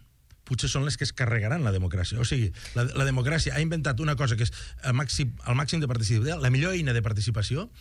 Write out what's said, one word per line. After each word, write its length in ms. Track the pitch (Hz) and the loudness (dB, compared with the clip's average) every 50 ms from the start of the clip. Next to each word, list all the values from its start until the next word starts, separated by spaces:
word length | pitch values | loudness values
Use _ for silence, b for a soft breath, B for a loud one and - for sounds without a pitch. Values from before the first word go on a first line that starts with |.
| - - _ _ _ _ - - - | -20 -20 _ _ _ _ -20 -16 -8
potser 240 | - 131 110 - 131 | -4 -4 -2 -2 0
són 140 | - 143 135 | 0 0 0
les 140 | 147 135 - | 0 -2 -2
que 80 | 143 | -4
es 80 | 113 - | -4 -2
carregaran 500 | - 131 110 117 113 101 110 143 175 147 | -2 -2 0 0 0 0 0 0 0 0
la 80 | 107 | 0
democràcia. 480 | 98 92 92 90 85 92 90 - - 113 | 0 0 0 0 0 -2 -2 -2 0 0
O 60 | 123 | 0
sigui, 260 | - 151 131 113 101 B B B B - | 2 2 2 0 0 B B B B -2
la, 80 | 120 120 | -2 -2
la 220 | 131 - 139 135 | 0 0 0 0
democràcia 480 | 139 131 127 120 135 160 160 - - 123 | 2 2 2 2 2 2 0 0 0 0
ha 60 | 143 | 0
inventat 360 | 160 165 170 165 139 143 131 107 | 0 0 0 0 0 0 -2 0
una 160 | 160 151 147 117 | 0 0 0 2
cosa 180 | 143 120 117 | 2 2 2
que 80 | 107 120 | 2 0
és 80 | 101 B B B B B - - | -2 B B B B B -6 -2
el 100 | 135 120 | 0 0
màxim, 400 | 131 147 131 - - 147 117 - - - - | 0 0 0 0 0 0 -2 -2 -4 -2 0
el 80 | 120 | 0
màxim 240 | 127 151 - - 165 | 0 0 0 0 0
de 80 | 147 123 | 0 0
participació, 500 | 127 117 110 95 117 110 110 147 170 165 | 0 0 2 2 2 2 2 2 0 0
la 120 | 135 127 | 2 4
millor 240 | 127 131 151 185 190 | 4 4 2 2 0
eina 180 | 175 160 135 | 0 0 0
de 100 | 117 117 | 2 2
participació, 680 | 107 110 107 104 104 127 110 104 104 - 123 151 208 240 B B | 0 0 0 0 0 0 0 0 0 0 -2 -2 -4 -6 B B